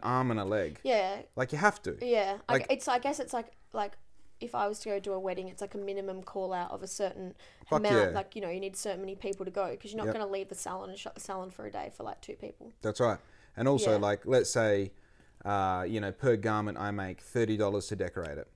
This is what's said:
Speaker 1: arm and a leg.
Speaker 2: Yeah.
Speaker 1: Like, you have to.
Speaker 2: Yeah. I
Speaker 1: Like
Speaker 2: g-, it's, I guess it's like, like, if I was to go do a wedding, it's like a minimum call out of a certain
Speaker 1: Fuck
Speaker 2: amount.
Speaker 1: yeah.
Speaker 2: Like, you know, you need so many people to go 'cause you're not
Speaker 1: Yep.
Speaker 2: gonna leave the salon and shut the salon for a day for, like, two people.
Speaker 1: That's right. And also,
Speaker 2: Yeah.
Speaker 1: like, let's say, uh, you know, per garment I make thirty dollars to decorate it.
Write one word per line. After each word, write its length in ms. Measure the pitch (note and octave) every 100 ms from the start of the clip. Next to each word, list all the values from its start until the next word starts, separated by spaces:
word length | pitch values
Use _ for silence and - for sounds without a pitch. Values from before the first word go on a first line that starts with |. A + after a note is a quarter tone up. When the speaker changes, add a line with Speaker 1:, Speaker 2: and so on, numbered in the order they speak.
Speaker 1:
arm 280 | A2 B2+ B2+
and 80 | A2
a 60 |
leg. 360 | G2 G#2+ E2 D2+
Speaker 2:
Yeah. 400 | C4+ A3+ F#3+ G3+ -
Speaker 1:
Like, 160 | - B2+
you 60 | D3
have 220 | G3+ G3
to. 120 | - -
Speaker 2:
Yeah. 360 | B3 A#3 G3 G3+ -
I 60 |
Speaker 1:
Like 160 | B3+ A#3
Speaker 2:
g-, 60 |
it's, 140 | C4 -
I 100 | B3
guess 220 | C#4 D4
it's 120 | B3+
like, 200 | B3 A#3 - -
like, 240 | A3 G#3 - - - - -
if 160 | A#3
I 140 | A#3 G#3
was 120 | G#3+
to 100 | G#3+
go 100 | G3+
do 120 | G3
a 40 | F#3+
wedding, 300 | F#3+ F#3 F#3
it's 140 | F3+
like 120 | G3+
a 40 | G#3
minimum 440 | G3+ G3 G3 F#3
call 300 | F#3+ G3 F#3+
out 200 | F3+ F3
of 100 | G3
a 40 | F#3+
certain 480 | - G3 - F#3 - - - -
Speaker 1:
Fuck 100 | D#3
Speaker 2:
amount. 140 | G#3
Speaker 1:
yeah. 160 | A#2 G2
Speaker 2:
Like, 260 | C3 G3 A3+
you 60 |
know, 80 | F#3+
you 100 | F3+
need 160 | G3 F#3+
so 220 | G#3+ F3+
many 160 | F#3+
people 320 | G3 G#3+ F#3+ F#3
to 40 |
go 240 | F#3+ F3+ B2
'cause 160 | G#3
you're 40 | G#3+
not 80 | G#3+
Speaker 1:
Yep. 80 |
Speaker 2:
gonna 120 | A3 G3+
leave 180 | G3 G3
the 40 |
salon 360 | F#3+ - F#3 G3
and 80 | F#3+
shut 160 | -
the 60 | -
salon 280 | - F#3+ F#3
for 140 | F#3 G#3+
a 40 |
day 200 | G3+ - -
for, 60 |
like, 180 | G#3+ -
two 160 | - -
people. 340 | G#3+ - A3+ -
Speaker 1:
That's 180 | A2 G#2+
right. 180 | A#2+ G2+ - - - -
And 100 | B2
also, 260 | C#3 A2
Speaker 2:
Yeah. 40 | G#2
Speaker 1:
like, 300 | G2+ G#2 -
let's 240 | B2+ G2
say, 420 | B2 A2 G2+ G2 - - - - -
uh, 420 | G2+ G2+ F#2+ F#2 F#2
you 120 | A2
know, 120 | G2+
per 240 | F#2 C3+ A2
garment 400 | A2 G#2+ G#2 -
I 140 | G2+
make 300 | G2+ F#2+ F2+
thirty 340 | - B2 A2+ G#2+
dollars 300 | G#2 G2+ -
to 100 | G2+
decorate 400 | F2+ - D#2+ C#2+
it. 100 | -